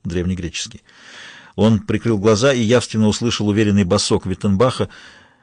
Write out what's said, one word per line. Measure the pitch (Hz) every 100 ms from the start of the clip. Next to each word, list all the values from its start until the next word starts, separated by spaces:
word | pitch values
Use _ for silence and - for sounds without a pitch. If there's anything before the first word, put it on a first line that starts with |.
древнегреческий. | 92 87 87 90 85 - - - _ - - - - - - -
Он | 107 107
прикрыл | - 107 117 107
глаза | 107 104 139
и | 127
явственно | 110 120 - 110 107
услышал | - 120 - 104
уверенный | 104 104 101 90
басок | 101 - 107 95
Виттенбаха: | 92 104 95 127 - 101 - - - _ _